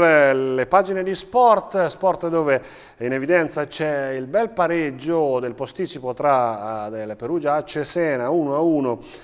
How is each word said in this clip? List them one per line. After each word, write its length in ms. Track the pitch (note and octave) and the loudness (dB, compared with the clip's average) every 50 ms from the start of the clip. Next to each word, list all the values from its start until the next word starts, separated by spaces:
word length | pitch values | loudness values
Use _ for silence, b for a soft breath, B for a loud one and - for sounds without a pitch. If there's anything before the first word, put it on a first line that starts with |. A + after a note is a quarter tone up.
eh, 320 | E3+ E3 D#3 D3+ C#3+ C3+ | 4 6 6 6 6 6
le 320 | C3+ C3 C3 C3 C3 C3 B2 | 4 2 0 0 -2 -2 0
pagine 380 | - F3+ G3 F#3+ F#3+ F#3+ F#3+ | 4 4 4 4 2 -2 -4
di 120 | F#3 F#3+ F#3 | -4 -4 -4
sport, 680 | - - - - B3+ B3 A#3 G#3 F#3+ F3+ - - F#3+ E3+ | -6 -6 0 2 6 6 6 6 4 0 -2 -2 -2 -2
sport 440 | - - - F#3+ F#3 E3 F3 F3 E3 | -2 -2 0 0 0 0 0 -2 -2
dove 340 | E3 E3 D#3 C#3+ C3+ B2 B B B B B B B - | 0 0 2 2 2 0 B B B B B B B -8
in 120 | A#2+ B2 | -4 -4
evidenza 540 | C3 C3+ C3+ D3+ F3+ E3+ D#3+ C#3+ - D3+ D3 | -4 -2 0 2 2 2 2 0 -2 -4 -6
c'è 460 | C#3+ - - D#3 D3+ D3 C#3 C3+ C3+ | -6 -4 -4 -2 -2 -2 -2 -4 -4
il 140 | C3 C3 C3 | -6 -6 -6
bel 220 | C3 E3 A3 A#3 A3 | -2 0 0 0 0
pareggio 880 | A3+ F#3+ E3+ E3 E3+ E3 D#3 C#3+ C3 B2+ C#3 E3 E3 D#3+ D3+ C#3 B2+ B2 | 0 0 0 0 0 0 -2 -4 -6 -6 -4 -2 0 0 2 0 0 -2
del 160 | B2+ A#2+ A2+ | -2 -6 -6
posticipo 600 | B2+ C3+ - - F#3+ F3+ - - C3+ B2+ B2+ A#2+ | -8 -10 -8 -6 -6 -6 -6 -8 -8 -8 -8 -6
tra, 720 | - C#3 C#3+ C3+ B2+ A#2+ A#2 A2 G2+ G#2 A2 A2 G#2+ G#2 | -2 2 2 2 2 2 0 -2 -4 -6 -8 -8 -8 -8
eh, 40 | G#2+ | -8
del 240 | A2 A2 G#2+ G#2+ G#2+ | -8 -8 -8 -8 -8
Perugia 420 | G#2 A#2 A#2+ F3 E3 D3 C#3+ D3 | -8 -6 -4 -4 -2 0 0 -2
a 80 | D3+ D3 | -2 -2
Cesena, 680 | - - D3+ C#3 - - F3 E3 D#3 C3+ B2 A#2+ C3+ | -4 -6 -6 -6 -4 -4 -2 -2 0 -2 -2 -2 -2
uno 240 | E3 E3+ D3 C#3 C#3 | 0 0 0 0 -2
a 60 | D3+ | 0
uno, 420 | E3 E3+ D#3 C#3+ C3+ B2 A#2 B B B B B | 0 2 2 0 0 -2 -4 B B B B B